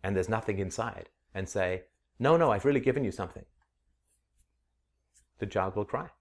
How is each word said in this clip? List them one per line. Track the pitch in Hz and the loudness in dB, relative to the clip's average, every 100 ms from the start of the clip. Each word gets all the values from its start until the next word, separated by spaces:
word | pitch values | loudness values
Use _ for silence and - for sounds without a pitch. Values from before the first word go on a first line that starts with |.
and | 95 98 | 0 0
there's | 87 | 0
nothing | 110 110 98 | -2 -2 -2
inside, | 95 - 117 - - _ _ | -4 -4 -6 -6 -16 _ _
and | 98 95 | -10 -6
say, | 101 92 92 - _ _ _ | -2 -2 -2 -8 _ _ _
"No, | 127 165 | 4 6
no, | 160 | 6
I've | 104 139 | 4 4
really | 143 | 2
given | 131 131 | 2 0
you | 120 | -2
something." | - 98 - - _ _ _ _ _ _ _ _ _ _ _ _ _ _ _ _ _ _ _ | -4 -8 -8 -20 _ _ _ _ _ _ _ _ _ _ _ _ _ _ _ _ _ _ _
The | 101 | -4
child | 101 92 95 | -2 -2 -2
will | 104 | -4
cry. | 131 165 _ | -4 -6 _